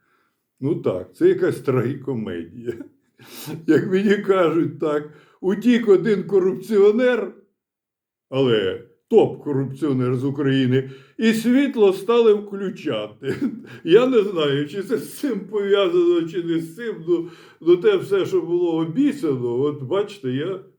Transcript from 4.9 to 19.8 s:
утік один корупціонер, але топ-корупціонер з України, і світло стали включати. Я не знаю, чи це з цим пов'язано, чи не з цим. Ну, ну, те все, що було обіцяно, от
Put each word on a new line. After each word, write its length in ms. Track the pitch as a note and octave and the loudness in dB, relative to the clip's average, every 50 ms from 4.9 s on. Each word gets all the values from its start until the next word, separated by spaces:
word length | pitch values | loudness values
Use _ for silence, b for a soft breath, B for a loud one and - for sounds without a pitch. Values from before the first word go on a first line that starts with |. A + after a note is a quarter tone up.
| D3 D3 D3 b b b b b b b | -2 -2 -4 b b b b b b b
утік 480 | - F3+ G#3 G3+ G#3+ B3 A#3+ A3 - G3+ | -4 -4 -2 0 2 2 2 4 6 4
один 340 | F#3+ F3 E3+ A3+ G3+ F#3 E3 | 4 4 6 2 0 0 -2
корупціонер, 1120 | E3+ G3+ F#3+ F3+ F#3+ - - - A3 A3 G3 G3+ G#3 G#3+ A#3+ B3+ B3 A#3+ G#3+ G3 - - - _ _ _ _ _ _ _ _ _ _ _ _ _ _ _ _ _ _ | 0 2 2 2 2 -2 -4 -6 0 2 4 4 4 4 4 2 2 2 0 -4 -8 -10 -18 _ _ _ _ _ _ _ _ _ _ _ _ _ _ _ _ _ _
але 540 | C3+ C3+ C3+ B2 A2+ G#2+ G2 F#2 - - - _ _ _ _ - A3+ | -2 0 2 2 2 2 2 -2 -4 -6 -12 _ _ _ _ 4 4
топ-корупціонер 1000 | G3+ D3 - - - - D3 C#3 C3+ C#3 C3 C3+ - D#3+ C#3+ C3 B2+ B2 B2 C3 | 4 4 4 0 -8 -8 -4 -4 -4 -4 -4 -6 -4 -2 -2 0 0 0 0 -2
з 80 | A#2+ C3+ | -2 -4
України, 680 | C#3+ C#3+ D3 C#3+ C3+ C3+ C3+ C3 B2 B2+ C3 B2+ B B B B B B | -4 -4 -2 -2 0 2 2 2 2 2 0 0 B B B B B B
і 160 | - A3 A3+ A3 | -2 0 0 0
світло 600 | A3 A3 A#3+ B3 C#4 C#4+ A#3+ A3 A3+ G3+ G3 F#3 | 2 0 2 2 2 2 0 2 4 4 4 4
стали 400 | - - A#3 A#3 A#3+ A#3 G#3+ G#3 | 0 -2 0 2 4 6 6 4
включати. 1000 | G#3 G#3 - G3 G3 G3+ F#3 - - - D3 A#2 G#2+ G#2+ G#2+ - _ C#3+ C3+ B2+ - C#3+ G#2+ - - - B B B B | 4 0 -8 -10 -8 -6 -8 -8 -6 -6 -6 -4 -4 -6 -8 -12 _ -6 -6 -4 -4 -4 -6 -6 -8 -16 B B B B
Я 240 | D#3+ F3 A3+ B3+ | 4 6 6 6
не 160 | C4 B3+ A3 F#3+ | 6 2 2 2
знаю, 440 | G#3+ F#3 D#3+ D3+ C#3+ C#3 C#3+ D3 | 2 -2 -2 0 0 0 -2 -4
чи 160 | D3 G3+ G3+ F3+ | -6 -8 -10 -6
це 140 | D#3+ A3+ | -4 -6
з 200 | C3+ C3+ - - | -6 -6 -10 -12
цим 220 | - D4 C4+ G#3+ F#3+ | -8 -6 -6 -4 -6
пов'язано, 880 | E3+ - G#3+ G3+ G3+ G3 G3 G3+ G3 F3 F3 F3+ E3+ F3 F3 E3+ E3 | -8 -6 -4 -4 0 2 2 2 2 2 2 2 2 2 2 0 -2
чи 160 | E3 G3+ F3+ E3 | -4 -6 -8 -4
не 160 | E3 E3 E3 | -4 -4 -4
з 160 | D#3+ - - | -4 -8 -14
цим. 200 | A#3 A#3+ A3 F#3 D#3+ D#3+ | -12 -10 -10 -10 -10 -2
Ну, 220 | F3 E3+ E3 E3+ B B B B B B B | -2 -2 -2 -2 B B B B B B B
ну, 160 | E3 E3 F3+ | 0 0 0
те 200 | F3 G3 G#3+ G3 | 4 4 2 2
все, 280 | E3+ C#3 E3 G3+ F#3+ D#3+ | 2 0 -2 -2 -2 0
що 160 | C#3 F#3+ F3+ | 0 0 -2
було 340 | D#3+ E3 F3 F3 F3+ E3+ D#3+ | -2 0 -2 0 0 0 0
обіцяно, 840 | D#3+ D#3+ D3+ E3 B3 D4 C#4 - - - D3+ C3 B2 A#2+ A#2+ A#2+ B2+ | -2 -2 -2 0 0 0 0 0 -2 -2 -2 -2 -2 -2 -2 -2 0
от 220 | C#3+ D3 C#3+ C3 | -2 -2 -4 -6